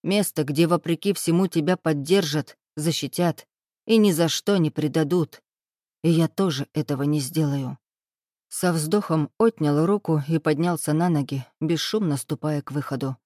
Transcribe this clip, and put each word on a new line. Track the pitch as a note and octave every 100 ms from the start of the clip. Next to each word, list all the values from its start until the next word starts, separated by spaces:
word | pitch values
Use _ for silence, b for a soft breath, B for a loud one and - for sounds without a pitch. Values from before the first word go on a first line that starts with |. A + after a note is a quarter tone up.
Место, | D#3+ G3+ G3+ -
где | C#3+ D3 E3
вопреки | E3+ E3+ E3 G3+
всему | G3 - E3+ F#3+
тебя | E3+ D3+ F3
поддержат, | D#3+ D3 C#3 G3 D#3+ D3 - - _ -
защитят | D#3 D3 C#3 - F3 D3+ - _ _ _ -
и | A3+
ни | G#3
за | D#3 E3
что | - - G3+
не | D#3
предадут. | - D3+ D#3+ D3 F3 D#3 - _ _ _ _ _ _
И | D#3+
я | E3 D#3+
тоже | - F#3+ C3+ C#3
этого | D3+ D3 C#3
не | C#3+ D3+
сделаю. | C3+ D#3+ D3+ C#3 B2+ C3 _ _ _ _ _ _ _
Со | - F3+
вздохом | E3 D3+ G#3 - D#3+ D3 _
отнял | A3+ - D3 C#3+ E3
руку | G3+ - D#3 C#3
и | D#3+
поднялся | D#3+ D3 F3 E3 -
на | D#3 F3+
ноги, | D#3 C3 C3+ B2 _
бесшумно | D#3+ E3 - G#3+ F#3 C#3
ступая | - D3 D3+ D3
к | -
выходу. | C#3+ - C3+ C3+ B2+